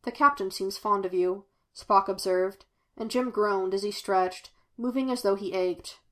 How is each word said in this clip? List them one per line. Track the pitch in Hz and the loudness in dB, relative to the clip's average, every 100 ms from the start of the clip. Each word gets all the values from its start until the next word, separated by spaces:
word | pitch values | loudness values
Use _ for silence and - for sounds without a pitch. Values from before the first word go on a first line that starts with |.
"The | - | -10
captain | 240 285 285 190 | 2 2 4 -6
seems | - 190 - | -4 -6 -4
fond | 214 202 190 | 0 0 0
of | |
you," | 180 180 196 - _ _ - | 0 0 -2 -10 _ _ -20
Spock | - 196 196 | 4 4 4
observed, | 190 190 185 185 - _ _ _ - | -4 0 0 0 -4 _ _ _ -10
and | 220 | -4
Jim | 254 254 | -2 -2
groaned | 208 208 196 185 | 0 2 2 0
as | 196 | -2
he | 202 | -2
stretched, | - - 190 185 - - _ _ - | -6 0 2 2 -4 -18 _ _ -6
moving | 247 254 262 | -4 -2 -2
as | 247 | 0
though | 208 196 | 0 0
he | 196 | -2
ached. | 185 180 175 - - _ | -2 -2 -2 -10 -20 _